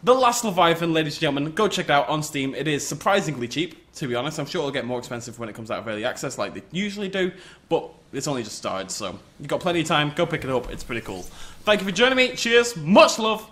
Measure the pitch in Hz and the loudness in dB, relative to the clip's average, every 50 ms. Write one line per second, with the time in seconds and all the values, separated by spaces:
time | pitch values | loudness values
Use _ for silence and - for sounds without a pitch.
0 | - 196 254 262 254 240 240 - - 220 180 180 175 165 170 165 170 170 160 160 | 6 6 6 6 6 4 4 2 -2 0 4 4 6 6 6 4 0 0 2 0
1 | 156 151 143 - 160 151 139 139 143 156 156 - 220 196 - 190 165 156 147 143 | 0 0 -2 -2 -2 0 0 0 -2 -4 0 2 2 2 2 -2 0 4 4 4
2 | 131 - 147 156 147 - - 143 135 135 131 - 139 156 151 139 - - 156 143 | 4 2 0 -2 -2 -2 -2 -2 -2 -2 -2 -2 -2 -2 -2 -2 -2 -4 -8 -2
3 | - 208 196 202 165 151 147 123 120 117 - 143 170 175 - - _ _ _ - | 0 2 2 2 2 0 -4 -4 -4 -4 -2 -4 -4 -4 -6 -18 _ _ _ -8
4 | 165 127 120 120 127 151 151 160 143 139 - 185 151 139 135 139 113 120 123 123 | -6 -2 -2 -2 -2 -4 -4 -6 -8 -4 -4 -4 -4 -2 -4 -4 -4 -4 -6 -6
5 | 120 - 127 117 113 120 110 - 117 110 101 - 113 107 113 101 101 113 107 104 | -6 -8 -10 -10 -10 -12 -12 -10 -12 -12 -10 -12 -8 -6 -6 -6 -4 -6 -6 -2
6 | 110 123 101 - - 143 123 - 107 98 - 98 - - - 175 208 208 196 208 | -2 -4 -4 -4 -8 -8 -4 -4 -6 -6 -6 -12 -14 -8 -6 -4 -4 -4 -4 -6
7 | 208 190 190 196 185 185 180 - - - - - _ _ 165 160 - - - - | -8 -4 -2 0 -2 -2 -2 -6 -20 -20 -20 -20 _ _ -2 -2 -2 -4 -16 -20
8 | - - - 135 135 156 143 127 113 104 - - - 104 95 95 95 92 - - | -20 -10 -8 -6 -4 -2 -4 -4 -4 -6 -10 -6 -6 -4 -4 -4 -6 -6 -8 -6
9 | 107 92 87 - - - _ - 143 143 156 147 - 185 170 175 156 160 170 147 | -6 -8 -8 -10 -16 -20 _ -16 -6 -4 -4 -2 0 0 0 0 0 2 2 2
10 | 147 147 147 - 175 165 - 151 - 131 131 123 120 - - 113 - - 123 113 | 2 2 0 -2 -2 0 -2 -4 -2 -2 -2 -2 -2 -4 -10 -10 -8 -8 -8 -8
11 | 110 - 101 92 87 - - - - - - - - 214 214 190 185 196 180 175 | -6 -8 -10 -10 -10 -12 -14 -14 -16 -16 -16 -4 2 2 2 2 2 -2 2 4
12 | 240 254 262 254 254 247 247 - - 233 233 240 240 240 - 170 147 151 196 269 | 4 4 6 4 2 2 2 -2 0 4 4 4 4 4 -2 -6 2 6 8 8
13 | 320 - - - 220 220 220 196 - - | 8 8 6 0 0 0 0 -2 -4 -14